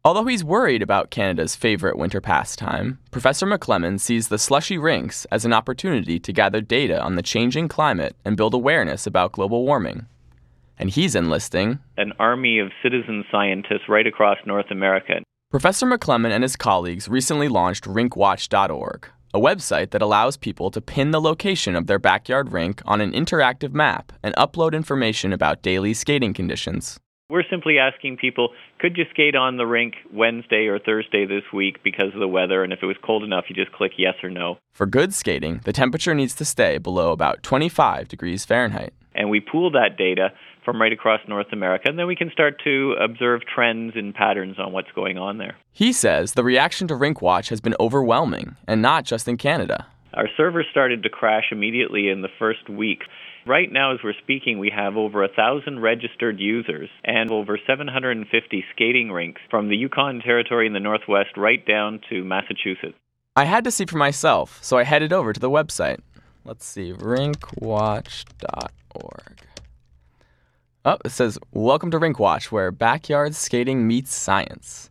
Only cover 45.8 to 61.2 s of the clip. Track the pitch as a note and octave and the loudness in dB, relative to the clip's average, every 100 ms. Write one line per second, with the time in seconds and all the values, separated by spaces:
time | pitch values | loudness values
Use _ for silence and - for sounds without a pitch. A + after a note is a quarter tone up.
45.8 | A3 B3 A2 D2+ F#2+ - A#2+ B2+ E3 - | 2 4 2 2 2 0 2 4 2 0
46.8 | F3+ C3+ C#3+ D#3 F2+ F2+ G#2+ A2 A2+ - | -4 0 -2 2 2 2 0 -4 -2 0
47.8 | A2+ C#3 B2 A#2+ D3+ D2+ - - - A2 | 2 2 4 4 2 -4 -8 -12 -2 2
48.8 | A#2+ D#3 C3 A2+ A#2+ A#2+ C#3+ D#3 F#2+ - | 4 2 0 -4 -2 -2 0 0 -2 -4
49.8 | - _ _ - A2 - E3 E3+ D#3 C#3+ | -6 _ _ -4 -2 2 2 2 0 2
50.8 | C3 A#2 G#2+ - A2+ G#2+ - A2 G#2 A#2+ | 2 2 -2 0 2 2 0 -2 -2 0
51.8 | A#2+ G#2 G2+ F#2+ F#2+ - A2 A2 - G#2 | 0 0 0 0 -4 -2 -2 -2 -8 -4
52.8 | A2 - - - - - B2 C#3+ F#3 C3+ | -2 -2 -8 -16 -20 -14 0 2 2 0
53.8 | C3+ B2+ A2 - - C3+ C3 G#2+ G2+ G#2 | 0 -2 -4 -8 -4 -2 -2 -2 -2 -2
54.8 | G2+ G#2+ G#2+ G#2 G2 - A2 C#3+ C#3+ C3 | -2 0 0 0 0 2 2 0 -6 -2
55.8 | A2 A#2 A#2 - A#2 G2+ G2+ A2+ A2+ D2+ | 0 0 -4 -4 -4 -2 -2 -2 -4 -8
56.8 | D#2+ - - A2+ A2 A2 G2+ G2+ - C3+ | -10 -8 -2 0 0 -2 -2 -4 -2 -2
57.8 | C#3+ C3 B2+ A2+ G#2 A2+ - G2 - - | -2 -4 -2 -4 0 -2 -2 -8 -6 -2
58.8 | A#2 B2 A2+ F2+ E2+ - - A2+ G#2 G#2 | 2 2 0 -6 -6 -10 -2 -2 0 -2
59.8 | C3+ - C#3 B2 A#2 A#2+ A#2 A#2 A2+ G2+ | 0 0 -2 -2 0 0 2 0 0 0
60.8 | G#2 G#2+ - G2 | -2 -2 2 0